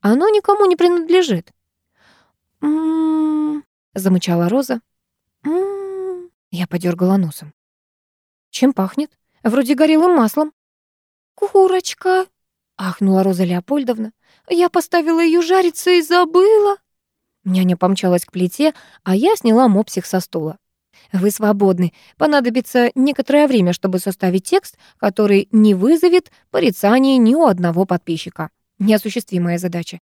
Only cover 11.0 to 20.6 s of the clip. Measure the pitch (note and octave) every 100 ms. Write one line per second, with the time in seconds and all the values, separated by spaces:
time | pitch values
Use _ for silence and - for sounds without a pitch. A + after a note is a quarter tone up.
11 | _ _ _ _ G4+ G4 F#4+ F#4 - -
12 | F#4 F#4 F#4 _ _ _ _ - F#3+ F3
13 | G3 F#3+ F#3+ F3+ F3+ F3+ - D4 B3 A3+
14 | A3 _ _ _ _ E4+ F4 F4+ - E4+
15 | D#4 E4 E4 E4+ E4 F#4+ F4+ - - F4+
16 | D#4 F4 E4+ F4 G4 A4 G4+ G4+ _ _
17 | _ _ _ _ F#3+ F#3 F3+ F3+ F3+ F#3+
18 | F#3 F3 - F3+ F3+ - D4+ - _ _
19 | - F#3+ D#4 A4 A#3 A3+ B3 G3 A3 -
20 | - F#3 - F3 D#3 D#3+